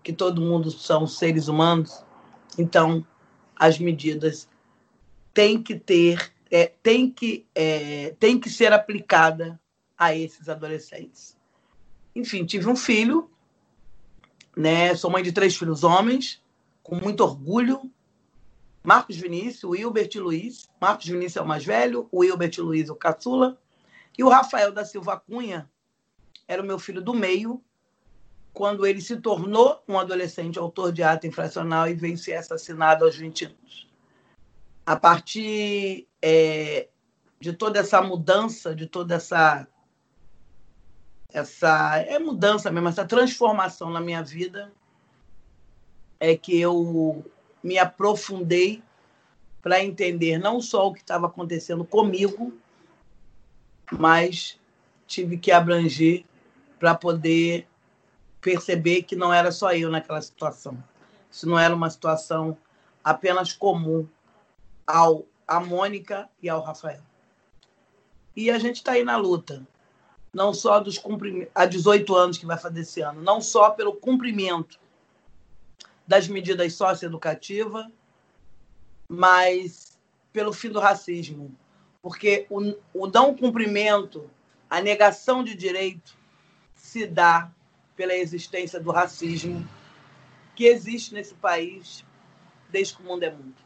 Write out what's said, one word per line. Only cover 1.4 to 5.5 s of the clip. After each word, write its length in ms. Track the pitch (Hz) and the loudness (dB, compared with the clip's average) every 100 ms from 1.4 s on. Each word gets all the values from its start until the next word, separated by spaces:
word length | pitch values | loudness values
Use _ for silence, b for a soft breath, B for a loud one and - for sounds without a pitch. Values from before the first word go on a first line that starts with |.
| 147 | 0
humanos, 560 | 151 165 165 156 - - - - _ _ - | 4 4 4 0 -10 -20 -20 -20 _ _ -4
então 480 | 170 170 160 165 160 _ _ _ _ _ | 4 4 4 0 -4 _ _ _ _ _
as 240 | 160 156 | 4 4
medidas 680 | 175 156 156 151 156 151 - _ _ _ _ _ _ - _ | -2 -2 -4 -2 -4 -4 -18 _ _ _ _ _ _ -20 _
têm 300 | - 208 | 4 4